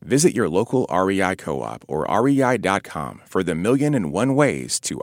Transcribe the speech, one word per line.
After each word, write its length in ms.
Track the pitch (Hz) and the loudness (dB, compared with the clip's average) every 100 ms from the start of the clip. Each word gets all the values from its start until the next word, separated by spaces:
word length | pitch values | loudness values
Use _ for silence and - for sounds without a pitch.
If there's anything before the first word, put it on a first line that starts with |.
Visit 320 | - 131 170 | -2 2 4
your 160 | - 95 | 2 0
local 340 | 85 120 131 113 | 0 0 0 0
R 200 | 87 95 | 0 2
E 120 | 98 | 2
I 120 | 92 | 0
co-op 480 | 95 - 67 55 55 - | -2 -4 -6 -6 -10 -6
or 220 | 73 - | -4 0
R 180 | 101 135 | 2 4
E 140 | 139 | 4
I 160 | 127 123 | 2 2
dot 240 | 87 98 | 0 -2
com 400 | - 85 67 - | -4 -8 -10 -12
for 180 | - 92 | -6 -2
the 120 | 87 | 0
million 400 | 82 98 135 147 | 0 0 0 2
and 180 | 143 80 | 0 -2
one 220 | 82 131 | 0 0
ways 440 | 135 139 73 64 - | 2 2 0 -4 -6
to 200 | - 67 | -6 -8